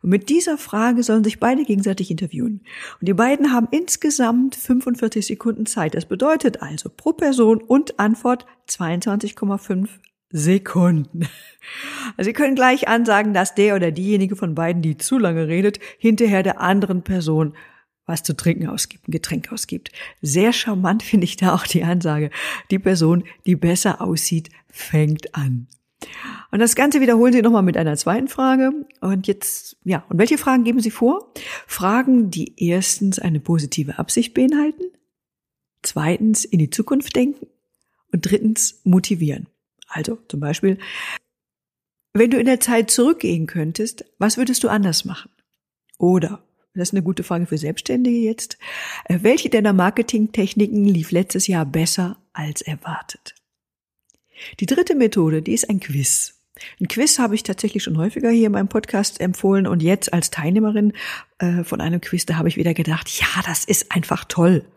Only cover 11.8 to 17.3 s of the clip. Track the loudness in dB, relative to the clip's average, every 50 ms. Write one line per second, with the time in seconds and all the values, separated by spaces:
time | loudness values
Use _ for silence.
11.8 | -12 -12 -12 -10 -12 -10 -6 -4 -4 -4 0 0 0 2 2 4 4 4 4 2
12.8 | 2 0 2 2 4 4 2 2 2 2 2 0 0 0 2 2 2 4 4 2
13.8 | 0 0 -2 -2 -2 0 2 2 2 0 -2 -4 -4 -4 -2 -2 -2 -2 -2 0
14.8 | 0 -2 -2 -4 -2 -2 0 2 2 2 0 0 0 0 0 0 0 0 -2 -4
15.8 | -16 -20 -12 _ 2 2 4 4 4 4 4 2 2 0 -2 0 0 2 2 2
16.8 | 2 0 -2 -4 -2 -2 -2 -2 0 0